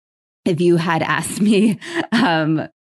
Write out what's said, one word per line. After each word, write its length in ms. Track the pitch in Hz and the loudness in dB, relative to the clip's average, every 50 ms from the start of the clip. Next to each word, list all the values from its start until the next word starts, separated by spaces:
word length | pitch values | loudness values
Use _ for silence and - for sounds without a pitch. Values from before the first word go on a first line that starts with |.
| _ _ _ _ _ _ _ _ - | _ _ _ _ _ _ _ _ -4
if 160 | 202 175 147 | -4 -2 2
you 160 | 175 175 170 | 2 2 2
had 260 | 170 165 175 165 160 | 2 2 0 -2 -2
asked 380 | - - 160 139 160 - - - | -2 -2 -2 -4 -4 -6 -4 -2
me, 380 | 202 208 220 190 214 240 190 - - 339 339 | 2 2 4 4 4 2 0 -2 -6 -8 -8
<laughs> 160 | 339 - - | -6 -6 -2
um, 560 | - 240 240 185 165 160 156 151 160 151 - - _ _ _ _ | -2 0 2 2 2 0 0 0 -2 -2 -4 -8 _ _ _ _